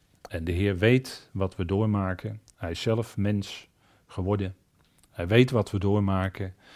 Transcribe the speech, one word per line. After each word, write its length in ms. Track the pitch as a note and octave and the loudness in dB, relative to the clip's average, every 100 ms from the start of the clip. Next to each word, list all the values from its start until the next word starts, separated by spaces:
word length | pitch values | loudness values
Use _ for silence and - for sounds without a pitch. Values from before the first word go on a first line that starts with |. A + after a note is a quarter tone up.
| _ _ - | _ _ -12
En 120 | E2+ | -8
de 80 | E2 | -4
Heer 260 | F2 G2+ F#2 | 0 0 2
weet 520 | A2 C3 C3+ - - | 4 4 2 -12 -10
wat 240 | F#2+ F#2+ - | -4 -4 -4
we 100 | F2+ | -2
doormaken. 760 | G2 A2 G2+ F#2+ F#2 A2 G#2+ - - | 0 0 0 -2 -4 -8 -12 -18 -10
Hij 160 | E2+ | -8
is 100 | F2 | -4
zelf 360 | A#2 A2+ A2+ - | -2 -2 -2 -4
mens 500 | G2+ G#2 G2 - - _ _ _ - | -2 -2 -4 -12 -20 _ _ _ -14
geworden. 480 | - F#2 G2+ F#2 F#2 _ _ _ _ _ | -6 -2 -2 -4 -10 _ _ _ _ _
Hij 160 | - F2 | -6 4
weet 240 | A2+ C3 | 6 6
wat 200 | B2 - | 4 0
we 80 | G2+ | 0
doormaken 760 | G2 G#2 G2 F#2+ F#2+ - F#2+ - - | 0 2 2 0 -2 -4 -10 -12 -20